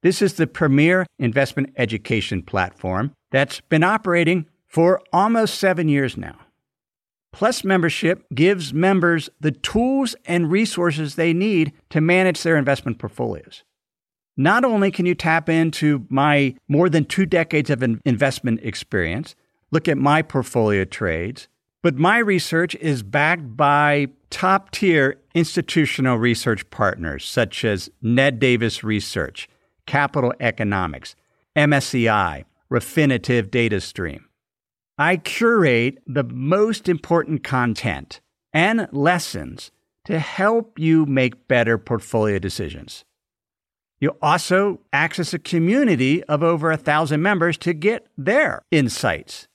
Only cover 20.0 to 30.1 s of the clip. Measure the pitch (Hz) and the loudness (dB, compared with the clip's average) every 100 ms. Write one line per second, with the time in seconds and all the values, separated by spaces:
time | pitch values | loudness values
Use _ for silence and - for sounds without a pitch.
20 | 139 151 156 139 123 127 107 101 95 - | 2 2 0 -4 -2 0 2 2 -2 -4
21 | 101 80 90 131 - _ _ _ 175 131 | -4 -4 -6 -10 -18 _ _ _ -2 2
22 | 165 226 220 185 - 165 175 - 160 135 | 2 2 2 0 0 -2 -2 -4 -4 -4
23 | 101 143 147 175 143 113 147 143 147 147 | -2 -2 0 -2 -6 0 2 4 4 2
24 | 139 - _ - 185 196 190 - 196 160 | -2 -8 _ -4 0 0 -2 -2 2 4
25 | 135 - _ 170 165 - - - 147 - | 2 0 _ -2 0 -2 -2 0 0 0
26 | 131 120 120 113 - 107 - - 101 - | 0 2 2 0 -2 -4 -6 -2 -2 0
27 | 85 69 - - 117 - 113 101 - _ | -6 -8 -6 -2 -2 -2 -2 -2 -6 _
28 | 110 120 139 123 131 123 117 - 107 107 | 0 2 2 2 2 2 0 -4 -2 -2
29 | - - 69 - - _ _ _ - 147 | -2 -6 -6 -8 -18 _ _ _ -4 0
30 | 143 | 0